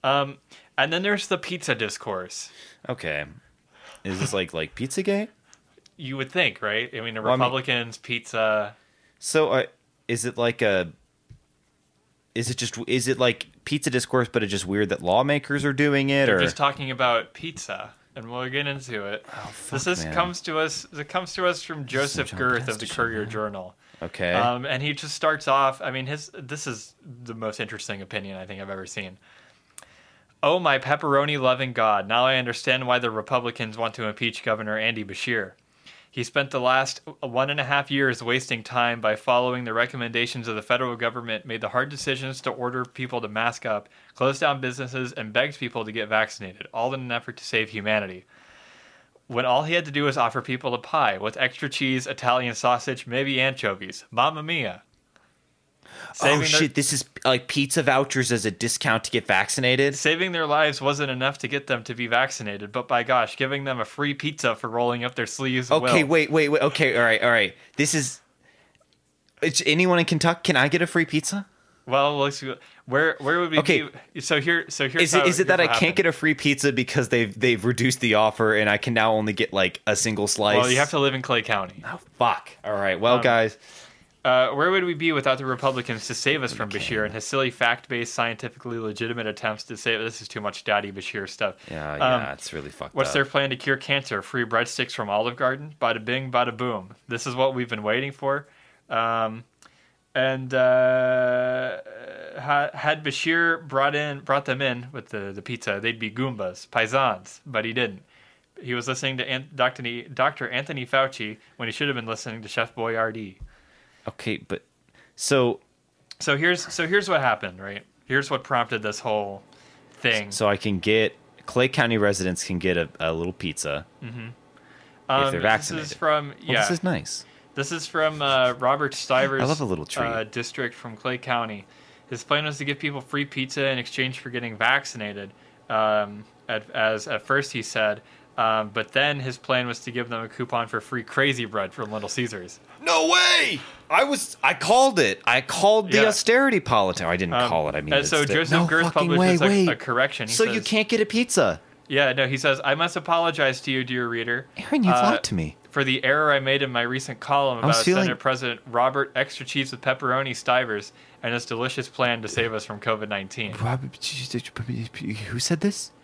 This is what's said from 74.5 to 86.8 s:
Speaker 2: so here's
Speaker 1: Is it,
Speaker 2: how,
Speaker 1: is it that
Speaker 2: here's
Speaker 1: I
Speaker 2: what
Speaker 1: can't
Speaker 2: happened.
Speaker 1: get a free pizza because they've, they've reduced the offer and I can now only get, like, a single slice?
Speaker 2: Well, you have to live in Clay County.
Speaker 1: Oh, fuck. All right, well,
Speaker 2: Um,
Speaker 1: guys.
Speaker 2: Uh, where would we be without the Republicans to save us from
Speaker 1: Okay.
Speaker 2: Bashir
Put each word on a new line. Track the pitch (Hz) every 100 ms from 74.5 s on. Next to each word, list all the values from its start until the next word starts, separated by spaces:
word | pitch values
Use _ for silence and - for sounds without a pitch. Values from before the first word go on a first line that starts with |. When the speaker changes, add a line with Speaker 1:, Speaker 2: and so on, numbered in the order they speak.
| 170 -
Speaker 2:
so | - 135
here's | 147
Speaker 1:
Is | 170
it, | 151
Speaker 2:
how, | 143
Speaker 1:
is | 143
it | 185
that | 180
Speaker 2:
here's | 170
Speaker 1:
I |
Speaker 2:
what | -
Speaker 1:
can't | 165
Speaker 2:
happened. | 175
Speaker 1:
get | 170
a |
free | - 156
pizza | 147 147 139 143
because | 127 123 143 120
they've, | 123 113 98
they've | 127 117
reduced | 113 123 127 120
the | 120
offer | 107 107 - 113
and | 104 107
I | 104
can | -
now | 113 110
only | 110 107
get, | 98 110
like, | 98 92 - -
a | 104
single | 117 107 104
slice? | - 104 104
Speaker 2:
Well, | 123
you | 127
have | 143
to | 151
live | 139
in | 131
Clay | 131 120
County. | 113 107 92 -
Speaker 1:
Oh, | - 180 - _
fuck. | 120 87 - -
All | -
right, | 104 98 90
well, | 110 123
Speaker 2:
Um, |
Speaker 1:
guys. | 123 117 113 - - - - - _ _
Speaker 2:
Uh, | 127 127 127
where | 139 165
would | 190
we | 180
be | 160 165
without | 151 135 131
the |
Republicans | 135 127 139 127 117 113 -
to |
save | 117 - 151
us | 127
from | 135 110
Speaker 1:
Okay. |
Speaker 2:
Bashir | 98